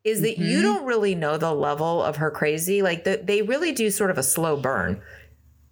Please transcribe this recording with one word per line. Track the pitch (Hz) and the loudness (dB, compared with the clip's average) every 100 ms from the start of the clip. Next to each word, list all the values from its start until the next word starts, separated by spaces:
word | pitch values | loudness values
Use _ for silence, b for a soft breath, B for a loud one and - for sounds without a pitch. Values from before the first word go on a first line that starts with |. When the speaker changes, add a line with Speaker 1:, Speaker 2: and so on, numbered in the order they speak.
Speaker 1:
is | 214 220 | -2 0
that | 226 - | 0 0
you | - - | 0 2
Speaker 2:
Mm-hmm. | |
Speaker 1:
don't | 392 403 269 | 2 2 0
really | 233 202 | 0 2
know | 175 151 156 | 0 0 0
the | 165 | 0
level | 151 143 143 160 170 | 0 0 0 0 0
of | - 147 | 0 0
her | 156 | -2
crazy. | 151 151 156 170 202 | 0 0 0 0 2
Like, | 190 170 | 2 0
the, | 185 190 | 0 -2
they | 180 208 | 0 0
really | 208 269 339 | 0 0 0
do | 254 214 | 0 0
sort | 190 196 | 0 0
of | 160 | 0
a | |
slow | - - 160 143 | 0 0 0 0
burn. | 131 120 87 95 B B B - _ _ _ | 0 0 -2 -4 B B B -20 _ _ _